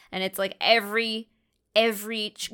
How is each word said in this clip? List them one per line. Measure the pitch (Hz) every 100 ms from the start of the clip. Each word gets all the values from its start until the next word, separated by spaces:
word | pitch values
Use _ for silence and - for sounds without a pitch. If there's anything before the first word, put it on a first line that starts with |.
| _
And | 185
it's, | 190 190
like, | 196 -
every, | - 226 202 220 226 220 226 _ _ _ _ 214
every | 226 202 208 226 214
ch-, | - -